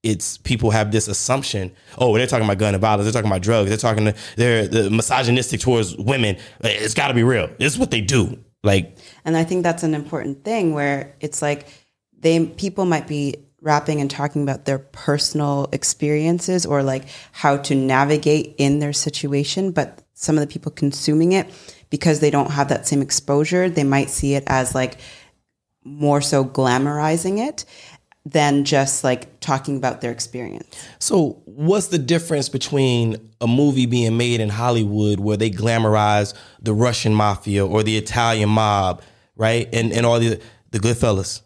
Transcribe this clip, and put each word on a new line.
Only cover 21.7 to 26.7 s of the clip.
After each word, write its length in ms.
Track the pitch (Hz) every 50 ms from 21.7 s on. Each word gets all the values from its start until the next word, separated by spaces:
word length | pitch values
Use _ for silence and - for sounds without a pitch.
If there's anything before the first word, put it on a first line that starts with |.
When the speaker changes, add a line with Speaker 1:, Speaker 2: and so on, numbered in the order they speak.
| - - _ _
Speaker 2:
because 280 | - - - 170 151 147
they 100 | 151 147
don't 200 | 147 143 139 147
have 180 | 147 143 143 139
that 180 | 139 - - -
same 120 | 147 143
exposure, 680 | 139 139 - - - - 143 143 151 - 180 180 185 185
they 140 | 165 160 143
might 260 | 135 139 139 - -
see 240 | - - 139 139 143
it 80 | 139 139 -
as, 260 | 135 131 131 123 -
like, 240 | 135 127 127 - - - - - - - _ _ _ _ _ _ _ _ _ _ _ _
more 360 | 131 143 147 147 147 143 143
so 240 | 143 - 147 139 135
glamorizing 960 | 131 - 135 131 127